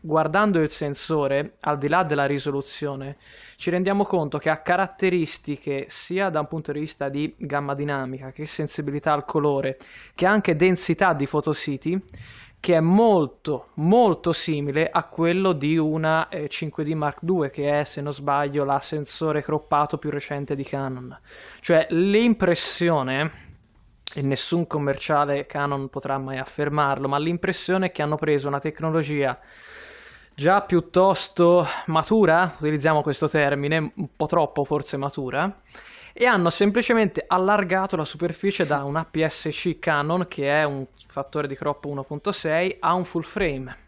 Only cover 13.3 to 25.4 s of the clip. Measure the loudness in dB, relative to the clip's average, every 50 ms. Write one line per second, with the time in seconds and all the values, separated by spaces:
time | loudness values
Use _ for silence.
13.3 | -4 _ _ -6 -6 -6 -6 _ _ -2 4 6 6 6 6 6 4 2 2 0
14.3 | 0 0 0 -2 -2 -2 -2 -2 0 0 0 2 0 -2 -2 -2 -4 0 2 2
15.3 | 2 2 2 2 0 2 0 0 2 2 2 0 0 0 0 2 2 2 0 -2
16.3 | -6 -8 -8 -8 -6 -6 -6 -6 -6 -6 -4 -4 -2 -2 -2 -4 -4 -4 -2 -2
17.3 | 0 0 0 -2 -2 -4 -2 0 0 0 -2 -4 -8 -8 -8 -8 -8 -6 -2 0
18.3 | 0 0 0 0 -2 -2 0 0 0 -2 -2 -4 -8 -8 -6 -8 -8 -4 -2 -2
19.3 | -2 -2 -2 -2 -4 -4 -2 0 0 0 2 0 -2 -6 -6 -6 -6 -6 -8 -8
20.3 | -8 -8 -6 -6 -6 -6 -6 -6 -6 -6 -6 -6 -8 -10 -12 -16 -18 -20 _ -20
21.3 | -20 -20 -20 -20 -20 -14 0 4 4 4 4 4 2 2 4 4 4 4 6 4
22.3 | 4 4 4 2 2 2 0 -4 -2 0 2 2 2 2 0 0 -2 -2 -2 -4
23.3 | -4 -10 -20 -20 -20 -20 _ _ _ _ _ _ _ _ _ -10 -6 -4 -2 -2
24.3 | -2 -2 -2 -2 -2 -2 -2 -2 -4 -2 -2 -2 -2 -4 -2 0 2 2 2 2
25.3 | 0 -4